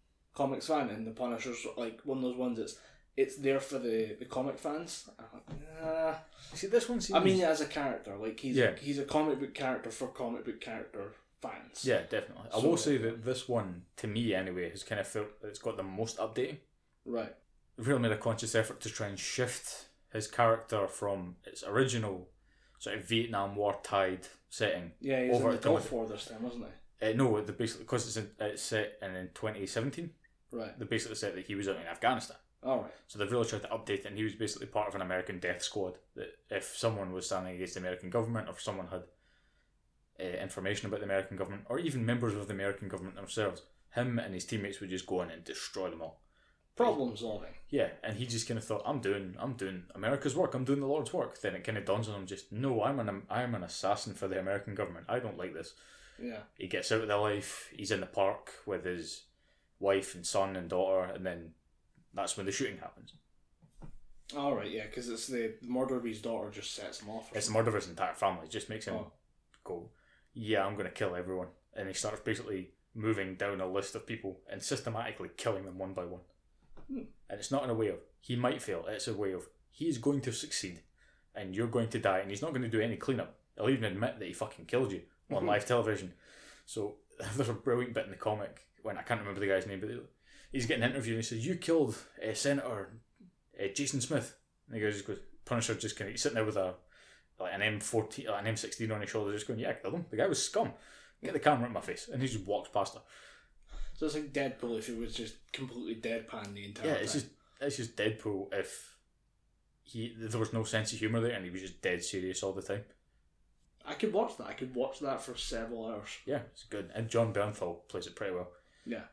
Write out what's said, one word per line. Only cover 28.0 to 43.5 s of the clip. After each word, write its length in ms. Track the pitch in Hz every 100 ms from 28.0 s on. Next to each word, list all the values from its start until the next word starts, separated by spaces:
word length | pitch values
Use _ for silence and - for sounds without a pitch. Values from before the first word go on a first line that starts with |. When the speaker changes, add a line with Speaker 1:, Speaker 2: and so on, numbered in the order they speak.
| 113
Speaker 2:
it's, 100 | 113
in, 140 | 98 - 104
it's 160 | -
set 360 | - 110 104 -
in, 140 | 95 92
in 120 | 92
twenty 360 | - 110 101 95
seventeen, 460 | 113 135 165 170 - _ _ -
Speaker 1:
Right. 260 | 120 110 -
Speaker 2:
they 60 | 107
basically 300 | 110 113 107
said 200 | 101 92
that 100 | 90
he 100 | 101
was 120 | 98
out 80 | 87
in 100 | 85
Afghanistan. 500 | 85 117 117 - - _ _
Speaker 1:
All 180 | 127 127
right. 80 | - - -
Speaker 2:
So 120 | 104
they've 120 | 101
really 140 | 120 113
tried 160 | 104
to 40 | -
update 320 | 113 - 98
it, 60 | 104
and 120 | 104
he 60 |
was 120 | 110 107
basically 320 | 107 - 101
part 200 | 110 104
of 80 | 95
an 60 |
American 380 | 90 92 92 90
death 220 | 90 87
squad, 360 | - 104 92 - _ -
that 140 | - - -
if 140 | 98 - -
someone 340 | 117 107 92
was 140 | 92 -
standing 280 | 95 92 90
against 180 | 92 95
the 40 |
American 280 | 90 90 92
government, 380 | 117 110 117 98
or 40 |
if 100 | -
someone 260 | - 95 87
had, 160 | 90 - _ _ _ _ _ _ _ _ _ _ -
uh, 40 |
information 640 | 92 87 92 - 95 101 98
about 120 | 95
the 40 | 101
American 300 | 98 95 95
government, 280 | 95 101 -
or 100 | 131
even 260 | 170 131 113
members 280 | 120 117
of 140 | 101 98
the 60 |
American 340 | 98 98 98 98
government 280 | 95 95 95
themselves, 460 | 95 113 101